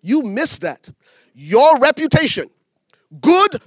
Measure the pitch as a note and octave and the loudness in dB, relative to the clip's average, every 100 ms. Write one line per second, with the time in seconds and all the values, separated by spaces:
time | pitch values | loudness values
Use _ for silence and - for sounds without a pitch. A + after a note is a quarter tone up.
0 | E3 C#4+ A#3+ G3+ D#4+ - F3 C3 - - | -2 -4 -4 -6 -6 -6 -8 -12 -20 -20
1 | _ _ _ B2 C#3+ G#3+ D4+ D4+ C4+ D4 | _ _ _ _ -2 2 4 4 2 0
2 | D4+ D#4+ D#4 - - _ _ _ _ _ | -2 0 -2 -4 -10 _ _ _ _ _
3 | _ D#3 B3 F4+ G4+ - | _ -4 2 2 2 -2